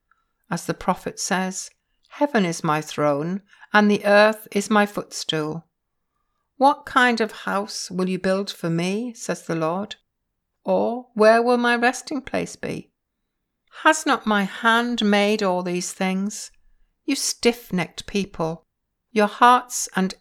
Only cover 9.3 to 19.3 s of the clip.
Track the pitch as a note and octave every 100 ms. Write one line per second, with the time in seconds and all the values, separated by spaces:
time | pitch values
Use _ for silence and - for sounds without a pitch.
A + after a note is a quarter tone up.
9.3 | E3+ - E3 D#3+ F3 G#3+ - _ _ _
10.3 | _ _ _ - F#3+ G#3+ A#3+ B3 G#3 G#3+
11.3 | A#3 A#3 B3 A#3+ A#3+ A#3+ B3+ - C#4+ -
12.3 | F#3+ F3 - - - - _ _ _ _
13.3 | _ _ _ _ - D#4 D#4 D4+ A#3+ A3
14.3 | G#3 G3 - A3+ A3+ A#3+ A#3+ G#3 G3+ G3+
15.3 | G#3+ G3+ F3+ F3+ F3 F3+ - F#3+ F#3+ G3+
16.3 | - - _ _ _ _ _ - C4+ -
17.3 | - A#3 A#3+ - F3+ E3 - - G3+ F#3+
18.3 | - E3 E3+ _ _ _ _ _ G#3+ G#3